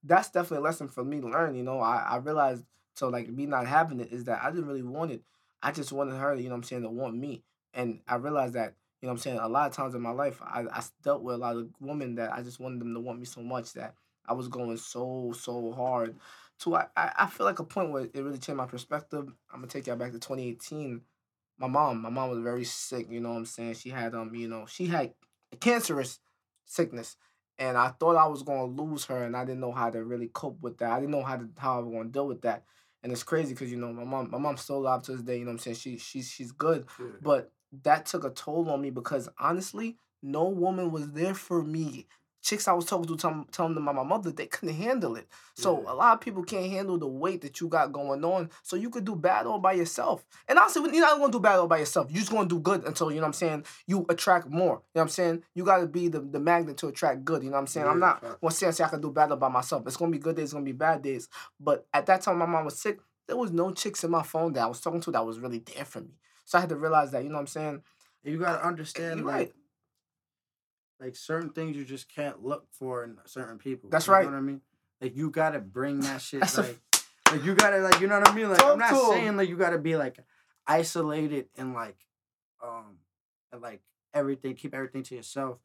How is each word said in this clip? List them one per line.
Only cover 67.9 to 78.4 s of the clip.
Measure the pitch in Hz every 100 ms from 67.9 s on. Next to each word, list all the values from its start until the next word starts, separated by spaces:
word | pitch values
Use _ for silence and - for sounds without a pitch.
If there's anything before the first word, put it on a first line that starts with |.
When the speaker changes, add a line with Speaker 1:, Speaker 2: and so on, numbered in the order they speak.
| _ _ _
Speaker 2:
You | 143 160
gotta | 175 160 165
understand, | 170 156 - 165 165
Speaker 1:
You're | 143
Speaker 2:
like, | 139
Speaker 1:
right. | - _ _ _ _ _ _ _ _ _ _ _ _ _ _ _
Speaker 2:
like, | 127 127
certain | - 160 165
things | 156 160 143
you |
just | 131 135 -
can't | - 147 87
look | 117 120 _
for | - 131 123
in | 120 107
certain | - 131 120 113
people. | 135 131 101
Speaker 1:
That's | 156 160
Speaker 2:
You |
know | 196
Speaker 1:
right. | 165
Speaker 2:
what |
I | 139
mean? | 135 139 _ _ _ _
Like, | 131 123
you | 156
gotta | 156 156 147
bring | 98 104 139 143
that | 139 131
Speaker 1:
<laughs> |
Speaker 2:
shit, | - 139
Speaker 1:
That's | 175 -
a |
Speaker 2:
like, | 127 120 _ - - _ -
like, | 156
you | 147
gotta, | 190 202 196
like, | 190 175
you | 196
know | 202
what | 208
I |
mean? | 208